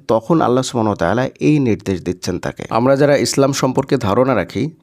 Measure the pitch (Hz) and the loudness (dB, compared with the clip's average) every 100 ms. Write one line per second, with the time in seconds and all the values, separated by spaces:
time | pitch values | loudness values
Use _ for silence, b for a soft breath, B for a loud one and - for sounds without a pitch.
0 | - 113 - 165 113 127 131 123 110 98 | -2 -2 2 0 2 0 -2 -2 -2 0
1 | 85 113 135 - 147 151 127 101 - 90 | 0 0 -2 -2 2 2 2 -2 -2 -4
2 | 73 - - 87 - - - 113 127 139 | -4 -6 -6 -6 -6 -8 -4 0 2 2
3 | 147 139 156 - 139 131 135 127 135 135 | 2 2 0 0 0 0 -2 -2 -2 -2
4 | 104 123 131 113 85 98 147 - | 0 2 2 0 -2 -4 -6 -8